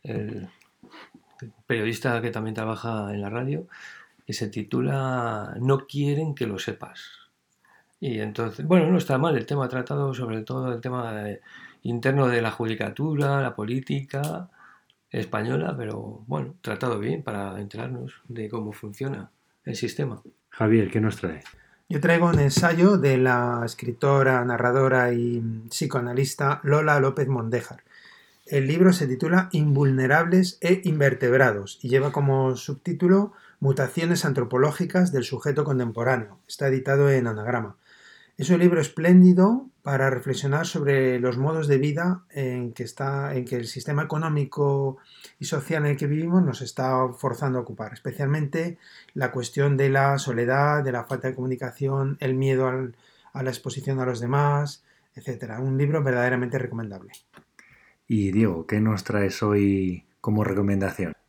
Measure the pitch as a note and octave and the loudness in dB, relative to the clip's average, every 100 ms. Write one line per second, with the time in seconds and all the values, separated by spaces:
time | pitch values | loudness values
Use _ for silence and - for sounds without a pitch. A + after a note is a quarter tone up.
0 | C#3 G#2+ G#2+ G3+ F#3 _ _ _ - - | -8 -8 -8 -10 -14 _ _ _ -20 -20
1 | - - _ _ A#2 _ _ A#2 G#2+ A2 | -20 -20 _ _ -20 _ _ -4 -2 -4
2 | B2+ A#2 A#2 A2+ A2 A2 A2 A2 A#2 A2 | -2 -2 -4 -6 -6 -6 -6 -6 -6 -6
3 | G2+ G#2 G2+ A2+ C3 D3 F#3 - - - | -6 -6 -6 -6 -6 -6 -8 -20 -20 -20
4 | - _ - G#2+ G#2+ A2 G#2 B2+ C3 C#3 | -20 _ -12 -8 -6 -8 -6 -2 -2 -2
5 | C3 B2+ A#2 A2 G#2 A2 B2+ C3+ C3+ C#3 | -2 -4 -4 -6 -8 -4 0 0 0 -4
6 | C#3+ C#3+ D#3 C#3+ A2+ F#2+ - - - - | 0 0 -2 -4 -6 -4 -8 -10 -14 -18
7 | - - _ _ _ _ _ _ _ _ | -20 -20 _ _ _ _ _ _ _ _
8 | C#3+ A2 G#2+ G#2+ A2+ - D3+ F3+ D#3+ F3+ | -6 -4 -6 -4 -6 -6 2 4 6 2
9 | - C3 D#3+ C#3 A2 C#3+ B2+ B2+ B2 C#3+ | 2 0 2 0 0 -4 -2 -4 -4 -4
10 | C#3 B2 A#2+ A2 G#2+ C3 B2+ A#2 B2+ B2+ | -4 -4 -6 -6 -6 -6 -4 -6 -6 -6
11 | A#2 G#2+ G#2 G2+ - - - _ - A#2 | -6 -6 -8 -10 -14 -20 -20 _ -6 -2
12 | C3 C#3 C3 A#2+ A2+ - A2+ A2 G#2 G#2 | 0 2 4 2 0 -2 -4 -4 -6 -4
13 | D3 D3+ C#3 C#3 C3 A#2+ G#2+ B2+ C3 C#3 | -4 -2 0 0 -2 -6 -6 -6 -4 -6
14 | C#3 C#3 D3 E3 F3+ _ - _ _ _ | -6 -6 -6 -8 -12 _ -20 _ _ _
15 | _ - G#2+ A2 A2 C3+ E3 C#3 A2 G#2+ | _ -8 -6 -4 -2 -2 -4 -6 -8 -8
16 | G#2+ G#2+ A2 D3 C3+ - - G#2 B2+ G#2+ | -10 -14 -8 -6 -6 -10 -8 -4 -4 -4
17 | A2 D#3+ C#3+ G#2 G2 F#2+ G2+ G#2+ B2+ B2 | -4 -6 -6 -8 -8 -8 -10 -10 -10 -10
18 | C3 - _ A#2 G#2+ A#2 G#2+ G#2 G#2+ G#2 | -12 -16 _ -12 -8 -8 -10 -12 -16 -10
19 | C3+ C3+ - _ _ _ - A#2+ A#2 - | -8 -8 -12 _ _ _ -12 -6 -6 -4
20 | C#3 G#2 - _ _ - A2 A2+ F#2+ A2 | -6 -8 -18 _ _ -2 4 4 4 0
21 | G#2+ G2 F2+ D2+ - - _ _ _ D#3 | 0 -2 -8 -8 -16 -20 _ _ _ -2
22 | D3 E3+ E3+ D#3 C#3+ - E3+ E3+ F3+ G3 | 2 4 4 4 4 4 2 6 6 6
23 | C#3 C3 B2+ B2 A#2+ A#2+ A2+ - A#2+ A#2 | 4 4 4 4 2 -2 -4 -6 -8 -2
24 | C#3 C#3 C3+ B2+ B2 A#2 B2 B2+ C3 B2+ | 2 4 6 4 2 2 2 4 4 4
25 | B2 A#2+ A#2+ A#2+ A2+ A2+ A2+ - C#3+ C3+ | 4 2 0 -2 -4 -6 -10 -6 -4 -2
26 | A#2+ B2 C#3 - C#3 D3 C#3+ D3 D3+ D3 | -2 -2 -2 0 -2 0 2 2 4 4
27 | C3+ C3+ C3+ B2+ A2+ A#2 - - _ - | 2 0 -2 -2 -2 -4 -4 -18 _ -20
28 | - - _ _ - C#3+ C3+ E3 F#3 F3+ | -20 -20 _ _ -4 -2 0 4 6 6
29 | C#3 B2+ D#3+ F3+ F#3 D#3+ D3+ C#3 C#3 C3 | 0 -2 2 2 2 0 2 4 4 4
30 | C3 D3 E3+ F#3 F#3 - E3+ F#3 F3+ D3+ | 4 4 6 4 4 0 2 2 2 4
31 | C#3 C3 B2 B2+ C3 G#2 G2 - B2+ C3 | 4 4 2 6 4 2 -6 -12 0 2
32 | C#3+ C#3+ C#3 C3+ C3 B2+ - C#3 - D3+ | 2 0 0 2 0 -2 -6 -8 -6 0
33 | F3+ F#3+ G#3 - - _ C3+ C3+ C3 - | 4 4 2 -6 -20 _ -2 0 -2 -2
34 | E3 E3+ D3+ C3 A#2 B2+ D3 C#3+ F3+ F#3 | 0 0 0 -2 0 2 2 2 -2 2
35 | F3+ C#3 A#2+ C3 D3 C#3+ D3 C3 A#2+ A2+ | 2 0 -4 -6 -2 -2 0 0 -2 -2
36 | A#2 B2+ G#2+ - _ - C#3 C3 C3 C#3 | 0 0 -4 -14 _ -6 -2 -2 0 2
37 | C#3+ C3+ A#2+ G#2+ G#2+ A#2+ G#2+ - _ - | 4 4 0 -4 -2 -2 -4 -12 _ -20
38 | - - _ - C#3+ F3 F3 E3+ C#3+ - | -20 -20 _ -10 2 6 6 4 0 0
39 | E3 F3+ F3+ F3+ F#3+ B3 C4 _ - C3+ | 8 10 10 10 6 4 -2 _ -4 0
40 | C3+ B2+ C#3 B2+ C#3+ C#3+ E3 E3+ C#3+ C#3 | 2 0 -2 -4 0 0 -2 -2 2 2
41 | C3 B2+ B2 A#2+ C#3 D#3+ D3 C#3 D3 D3 | 2 2 0 0 0 0 2 2 2 0
42 | F3 F3+ _ C#3+ C3 B2+ A#2+ A2+ A#2 - | -2 -2 _ -6 -4 -4 -6 -8 -12 -6
43 | C3+ C#3 C#3 C3+ B2 B2 A#2 C3 A#2+ D3 | -4 -4 -4 -4 -4 -6 -6 -10 -4 -4
44 | D#3 D#3 D#3+ D3 C#3 - C#3+ C#3 C#3 C3 | -2 -4 -2 -2 -2 0 0 0 -2 -6
45 | _ - - _ - D3+ C#3 D#3+ D3 C#3+ | _ -20 -20 _ -6 -6 -4 -2 0 0
46 | C#3+ D3+ E3 F3+ D#3+ A#2 A#2+ - C3 C3 | -2 -2 2 2 2 -2 -8 -4 0 2
47 | B2+ A#2+ C3+ A#2 C#3 B2+ A#2 G#2+ G#2+ - | 0 -2 -6 -2 -2 -2 -6 -10 -12 -10
48 | D3 - C#3 D3+ D3 D#3+ E3+ F3 - - | -12 -6 -2 -2 -2 -2 -4 -6 -18 -20
49 | - - B2+ C3 A#2+ - C#3+ C3+ C#3 C3+ | -14 -4 -4 -4 -6 0 2 4 2 4
50 | C3+ C#3 C#3 A#2 A#2+ C3+ D3 D3 C3+ A#2+ | 4 2 -2 -2 0 2 2 2 0 -4
51 | A#2 C3 C3 C3 B2+ B2+ B2+ - C#3 C#3 | -6 -6 -6 -4 -6 -4 -6 -4 -2 0
52 | C3+ C#3 C#3 C3 C3+ C3 C3 C3 B2+ - | -2 -2 -2 0 2 2 0 -2 -8 -12
53 | _ _ _ C#3 C3 A#2+ C3+ C#3 C3+ C3+ | _ _ _ -8 -6 -6 -8 -8 -4 -2
54 | B2+ A#2+ C3+ C#3+ D3 C#3+ D3 - _ _ | -2 -4 0 2 2 2 -2 -8 _ _
55 | _ - - A#2+ A#2 A2 C3 C3+ C#3+ D#3 | _ -16 -10 -10 -10 -6 -4 0 0 0
56 | C#3 B2 B2 B2 B2 C3+ B2 A2+ A2 F#2+ | 0 2 2 0 -2 -4 -6 -8 -10 -12
57 | G2 - _ - _ _ - _ _ _ | -18 -20 _ -20 _ _ -20 _ _ _
58 | _ A2 G2 F#2+ A2 E2 D#2+ G#2+ A2 G#2+ | _ 0 2 2 2 0 -2 0 0 0
59 | - G#2 G2 - G#2+ G#2 G2+ G2 F#2+ F2+ | -2 0 0 0 0 2 4 2 0 -6
60 | _ _ - G#2+ G2+ G2 G2+ G2 F#2+ - | _ _ -2 0 0 0 0 0 -2 -4
61 | F2 D2+ | -6 -8